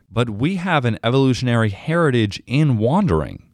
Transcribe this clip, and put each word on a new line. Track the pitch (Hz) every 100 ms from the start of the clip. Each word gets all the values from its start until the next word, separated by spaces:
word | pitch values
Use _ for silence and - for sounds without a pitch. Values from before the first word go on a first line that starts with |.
| _
But | 113 120
we | 101 143 190
have | 185 156 120
an | 107
evolutionary | 113 135 135 120 127 117 110
heritage | 95 - 170 160 123 107 - -
in | 131 151 113
wandering. | 113 175 185 80 62 50 _